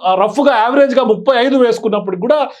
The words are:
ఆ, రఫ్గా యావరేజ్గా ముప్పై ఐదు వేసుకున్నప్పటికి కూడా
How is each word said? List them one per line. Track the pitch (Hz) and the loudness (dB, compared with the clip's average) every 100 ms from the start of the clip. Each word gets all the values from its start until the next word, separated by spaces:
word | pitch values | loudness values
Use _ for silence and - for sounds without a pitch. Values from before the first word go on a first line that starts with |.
ఆ, | 180 | -2
రఫ్గా | 190 208 269 277 240 | 0 0 0 0 2
యావరేజ్గా | 233 277 277 254 | 2 2 2 2
ముప్పై | 233 214 - 254 | 0 0 0 0
ఐదు | 262 269 | 0 2
వేసుకున్నప్పటికి | 240 226 220 208 185 180 | 0 0 -4 -4 -6 -6
కూడా | 233 302 269 - | -2 -2 -2 -8